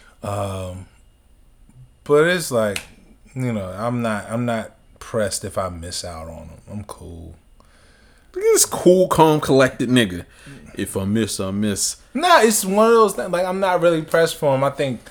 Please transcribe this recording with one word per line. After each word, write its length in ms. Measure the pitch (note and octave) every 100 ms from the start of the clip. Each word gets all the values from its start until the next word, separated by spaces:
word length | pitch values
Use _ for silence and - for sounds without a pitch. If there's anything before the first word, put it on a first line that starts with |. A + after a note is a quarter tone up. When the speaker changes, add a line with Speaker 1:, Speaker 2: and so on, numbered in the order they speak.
| - _
Speaker 1:
Um, 640 | G#2 G2+ G2+ F#2+ F#2 F#2 F#2+ _ _ _ _ _ _ _ _ - - _
but 240 | - D3 E3
it's 240 | F3+ D#3
like, 300 | A#2+ G#2+ F#2+ - - _ _ _ C3
you 160 | B2+
know, 180 | A2 F#2
I'm 300 | F#2+ A#2 B2
not, 280 | A#2 G#2 G2
I'm 160 | A#2 A#2+
not 300 | A2+ G2+ _ _ -
pressed 440 | - A2 G2+ - G2+
if 120 | G#2
I 120 | F#2
miss 340 | E2+ F2 -
out 240 | F2 E2 E2
on 140 | E2 D#2+
'em. 120 | D#2+ -
I'm 120 | G#2
cool. 520 | G2 - E2+ E2 E2 E2 _ _ _ _ _ _ _ _ _
Speaker 2:
Look 100 | F4+
at 100 | A4
this 120 | G#4+ -
cool, 420 | - F3+ F#3 F#3
calm, 320 | - D#3+ D3+
collected 480 | - C3+ C3 - A#2+
nigga. 360 | B2+ G#2 F2 - - - - - -
If 200 | G2 G2
I 100 | G2
miss, 340 | A2 G2+ -
I 120 | F#2+
miss. 460 | G2+ G#2 F#2+ - - _
Speaker 1:
Nah, 280 | B3+ F4+ D#4+
it's 220 | A3 G#3+
one 240 | F#3+ G3+ A3+
of 60 |
those 200 | A#3 G#3 -
things. 160 | F#3
Like, 140 | F3 F#3
I'm 140 | F#3
not 220 | F#3+ F3+
really 200 | E3+ E3
pressed 320 | D#3 E3 E3 -
for 160 | D3
'em. 100 | C3+
I 60 | C#3
think 300 | C#3+ C#3 A2+ -